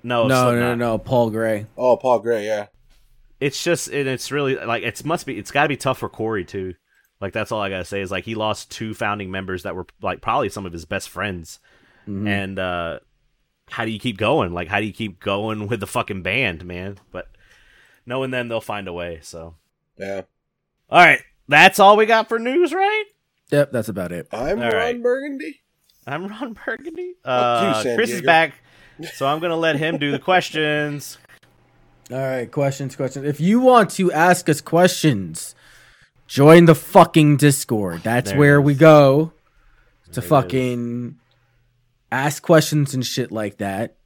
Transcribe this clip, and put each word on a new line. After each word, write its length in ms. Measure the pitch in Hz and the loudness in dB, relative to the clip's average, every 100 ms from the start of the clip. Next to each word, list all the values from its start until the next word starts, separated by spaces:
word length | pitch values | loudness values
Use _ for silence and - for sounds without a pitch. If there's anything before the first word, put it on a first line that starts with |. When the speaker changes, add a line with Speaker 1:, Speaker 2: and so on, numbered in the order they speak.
Speaker 1:
No, 200 | 120 123 | -2 0
Speaker 2:
No, 40 | 123 | 2
no, 220 | 131 123 | 4 2
Speaker 1:
Slipknot. 260 | 120 123 120 | 2 -2 -2
Speaker 2:
no, 140 | 120 | -2
no, 40 | 110 | -4
Paul 320 | - 127 113 | 0 0 0
Gray. 380 | 110 113 104 107 - | -2 -2 -4 -6 -2
Speaker 3:
Oh, 200 | 127 113 | 0 2
Paul 220 | 127 117 | 2 0
Gray, 260 | 110 117 104 | 0 -2 -2
yeah. 220 | 107 104 _ _ _ _ _ _ _ | -4 -6 _ _ _ _ _ _ _
Speaker 1:
It's 240 | 143 - | -6 -4
just, 240 | 175 160 - | -2 -2 -2
and 180 | 139 135 | -4 -4
it's 240 | 127 - | -6 -6
really, 240 | 139 139 135 | -4 -2 -4
like, 280 | 104 117 | -4 -4
it's 200 | 110 - 147 | -4 -8 -6
must 200 | 170 - | -6 -6
be, 120 | 104 | -10
it's 140 | 98 | -4
gotta 180 | 143 151 | 0 0
be 80 | 135 | 0
tough 220 | 135 127 | -4 -4
for 100 | 107 | -8
Corey, 360 | - 110 107 85 | -6 -6 -4 -6
too. 300 | 101 92 87 _ _ _ _ | -10 -10 -12 _ _ _ _
Like, 140 | 98 | -8
that's 180 | 110 104 | -6 -6
all 100 | 110 | -4
I 80 | 98 | -4
gotta 160 | 95 90 | -6 -6
say 160 | 101 | -6
is, 100 | 95 | -6
like, 120 | 95 113 | -6 -6
he 100 | 110 | -4
lost 360 | 107 107 - | -4 -4 -10
two 220 | - 110 | -12 -10
founding 360 | 104 107 104 95 | -6 -6 -6 -6
members 320 | 95 95 92 | -8 -8 -8
that 120 | 98 90 | -8 -10
were, 100 | 87 _ | -12 _
like, 200 | 98 90 | -8 -6
probably 280 | - 123 107 | -2 -2 -2
some 160 | 107 95 | -6 -12
of 80 | |
his 120 | 85 80 | -12 -8
best 240 | 98 - | -10 -8
friends. 500 | 87 101 90 80 - _ _ _ _ - | -8 -8 -8 -14 -20 _ _ _ _ -12
Speaker 2:
Mm-hmm. 200 | 98 104 | -8 -4
Speaker 1:
And, 320 | 101 95 95 | -4 -4 -6
uh, 400 | 92 87 85 73 _ _ _ _ _ _ _ | -4 -4 -6 -10 _ _ _ _ _ _ _
how 160 | - 113 | -8 -6
do 60 | |
you 80 | 110 | -4
keep 180 | 127 98 | -8 -2
going? 360 | 110 151 92 | 0 0 -2
Like, 140 | 87 87 | -4 -4
how 100 | 104 | -4
do 60 | 107 | -4
you 80 | |
keep 260 | - 110 - | -6 -10 -8
going 480 | 104 101 110 107 104 | -4 -4 -4 -6 -6
with 120 | 113 | -6
the 60 | 98 | -4
fucking 360 | 123 107 95 | -6 -6 -6
band, 420 | 87 117 117 80 87 | -4 -2 -4 -6 -12
man? 320 | 87 95 95 _ | -12 -12 -14 _
But 160 | 92 - _ _ _ _ _ _ _ - | -16 -16 _ _ _ _ _ _ _ -10
knowing 260 | 131 135 | -8 -6
them, 160 | 127 120 | -6 -6
they'll 140 | 113 | -6
find 260 | - 104 95 | -6 -10 -8
a 60 | |
way, 260 | 87 87 80 | -8 -10 -12
so. 340 | - 85 82 82 _ _ _ _ | -16 -18 -18 -20 _ _ _ _
Speaker 3:
Yeah. 220 | 98 98 - _ _ _ _ _ _ | -10 -10 -12 _ _ _ _ _ _
Speaker 1:
All 100 | 160 | 2
right. 220 | 170 135 _ _ - | 2 0 _ _ -2
That's 320 | 143 185 196 | 4 4 6
all 160 | 196 214 | 6 6
we 80 | 214 | 4
got 220 | 226 - | 2 0
for 120 | 233 | -4
news, 340 | 233 277 339 | -2 0 0
right? 300 | 339 392 427 415 _ _ _ _ | 0 -2 -2 -8 _ _ _ _
Speaker 2:
Yep, 200 | 143 143 | 0 0
that's 180 | 123 107 | -2 -6
about 220 | 95 87 | -6 -6
it. 160 | 85 - | -8 -10
Speaker 3:
I'm 260 | 107 139 208 | -8 -4 -2
Speaker 1:
All 60 | - | -2
Speaker 3:
Ron 40 | |
Speaker 1:
right. 300 | 104 - 247 | -2 -2 -2
Speaker 3:
Burgundy. 580 | 240 262 285 277 311 - _ _ _ _ - | -2 -2 -6 -10 -12 -16 _ _ _ _ -12
Speaker 1:
I'm 200 | 147 190 | -10 -10
Ron 300 | 214 247 208 - | -12 -12 -10 -10
Burgundy. 480 | 226 294 330 359 359 | -10 -12 -12 -14 -12
Speaker 3:
Fuck 380 | 135 123 123 117 | -4 -2 0 0
you, 60 | 113 | 0
Speaker 1:
Uh, 140 | 110 | -2
Speaker 3:
San 120 | 113 117 | -2 -2
Speaker 1:
Chris 140 | - | -2
is 60 | 120 | -2
Speaker 3:
Diego. 40 | 151 | 2
Speaker 1:
back, 280 | 165 160 - _ _ _ - 165 | 2 2 -6 _ _ _ -18 -18
so 120 | - 135 | -4 -2
I'm 120 | 156 | -2
gonna 160 | 175 165 | -2 -2
let 200 | 165 147 | 0 0
him 200 | 156 170 | -2 -2
do 120 | 143 | -4
the 80 | 139 | -2
questions. 1000 | - 185 - 156 151 151 147 143 - - | 2 0 0 -4 -2 -2 -4 -8 -12 -20
Speaker 2:
<laughs> 40 | _ - _ _ _ _ _ _ _ | _ -20 _ _ _ _ _ _ _
All 60 | 127 | -6
right, 340 | 135 131 120 | -4 -4 -6
questions, 440 | 151 139 135 135 - | -2 -2 -2 -10 -6
questions. 280 | 131 139 143 | -8 -4 -6
If 140 | 143 | 0
you 220 | 170 233 | 2 4
want 280 | 254 247 190 | 6 6 4
to 200 | - 180 | 0 -2
ask 380 | 147 175 175 - | 2 2 2 2
us 100 | 147 | -2
questions, 960 | - 165 180 - 156 110 87 82 - - _ - _ _ _ _ _ | 0 4 4 4 0 0 -6 -12 -16 -20 _ -20 _ _ _ _ _
join 380 | 131 147 170 165 | 6 10 12 10
the 100 | 156 | 6
fucking 640 | - 196 165 160 147 143 | 6 6 6 6 4 6
Discord. 640 | 147 139 - 110 95 85 | 4 2 -2 -4 -4 -4
That's 280 | 110 123 127 | -2 -2 0
Speaker 1:
There 60 | 113 | 4
it 20 | |
Speaker 2:
where 220 | 143 143 | 6 6
we 120 | 143 | 4
Speaker 1:
is. 60 | 139 | 8
Speaker 2:
go 520 | 160 151 139 139 160 _ _ _ _ _ _ _ _ | 10 10 8 4 0 _ _ _ _ _ _ _ _
to 0 | |
Speaker 1:
There 100 | - | -10
it 40 | - | 2
is. 40 | |
Speaker 2:
fucking 880 | 147 127 131 127 123 120 120 120 - _ _ _ _ _ _ _ _ _ | 2 2 -4 -4 -4 -6 -8 -10 -14 _ _ _ _ _ _ _ _ _
ask 320 | 123 147 147 | -4 -2 -4
questions 500 | - 160 151 151 139 | 4 4 4 -2 -2
and 120 | 131 123 | -4 -6
shit 260 | - 120 | -6 -6
like 260 | 110 104 - | -6 -8 -6
that. 400 | 98 98 117 _ | -8 -6 -8 _